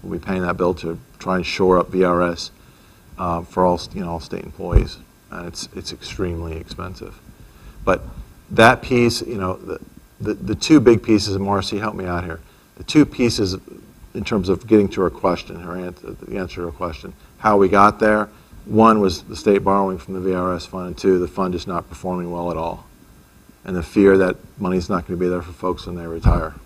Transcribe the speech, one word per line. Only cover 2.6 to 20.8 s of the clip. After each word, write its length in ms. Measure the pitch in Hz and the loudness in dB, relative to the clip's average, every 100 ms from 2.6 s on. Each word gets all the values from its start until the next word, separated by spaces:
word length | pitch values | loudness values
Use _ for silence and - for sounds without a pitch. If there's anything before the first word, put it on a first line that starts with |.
| - _ _ _ - - | -20 _ _ _ -20 -10
uh, 240 | 90 85 | -6 -4
for 240 | 87 - 90 | -4 2 2
all, 160 | 87 - | 2 -4
you 60 | - | -10
know, 120 | 87 | -8
all 80 | 85 | -8
state 240 | - 87 - | -8 -12 -12
employees. 520 | - 90 85 80 - - _ _ | -12 2 2 2 -8 -20 _ _
And 160 | 85 87 | -14 -12
it's, 220 | 82 - - | -12 -14 -12
it's 160 | - | -14
extremely 640 | - - - 92 82 82 78 | -14 -14 -6 -4 -4 -8 -10
expensive. 640 | 76 - 90 90 - - - - - - - - | -12 -12 -12 -12 -16 -18 -20 -20 -20 -20 -20 -8
But 180 | - 92 - - - - - | -2 -2 -4 -16 -18 -20 -8
that 300 | 104 113 123 | 4 6 4
piece, 400 | - 127 120 117 | 0 2 2 0
you 160 | - 107 | -6 -4
know, 180 | 92 92 | -4 -6
the, 240 | 87 82 - - - _ | -10 -12 -12 -20 -20 _
the, 140 | 107 | -6
the 220 | 107 - 104 | -6 -4 -6
two 240 | - 156 | 6 8
big 240 | 123 113 | 8 6
pieces, 320 | - 107 104 95 | 4 2 2 -4
and 80 | |
Marcy, 360 | 98 101 92 104 | 0 -2 -2 -6
help 160 | 110 104 | -6 -6
me 100 | 92 | -6
out 180 | 87 | -6
here, 160 | 87 80 - _ _ - | -6 -10 -14 _ _ -20
the 80 | |
two 220 | - 151 139 | 0 2 2
pieces 500 | - 120 113 98 92 - - - - - | 2 0 0 -2 -4 -10 -20 -20 -20 -14
in 100 | - | -10
terms 240 | 107 110 92 | -2 -2 0
of 200 | 90 110 | -2 4
getting 200 | 107 98 | 4 4
to 120 | - | 0
her 80 | 90 | -2
question, 500 | - 92 87 - 85 | 0 -2 -2 -6 -14
her 160 | 87 90 | -12 -10
answer, 360 | 90 87 - | -10 -12 -16
the 260 | - - 98 | -16 -12 -10
answer 180 | 90 - | -8 -8
to 60 | |
her 80 | 85 | -10
question, 420 | 80 90 80 - - - _ | -8 -10 -10 -16 -20 -20 _
how 180 | 107 104 | 2 4
we 100 | 95 | 4
got 320 | 98 104 104 | 6 6 6
there, 300 | 110 107 104 - - - - | 2 2 -2 -10 -20 -20 -2
one 340 | 110 110 107 | 4 6 6
was 240 | 98 90 | 2 0
the 120 | - 85 | -10 -4
state 280 | - 98 | 2 2
borrowing 340 | 95 98 95 92 | 2 0 0 -4
from 160 | - | -8
the 60 | 95 | -6
V 140 | 92 | -4
R 200 | 92 90 90 | -2 -2 -4
S 100 | - | -8
fund, 220 | 92 | -10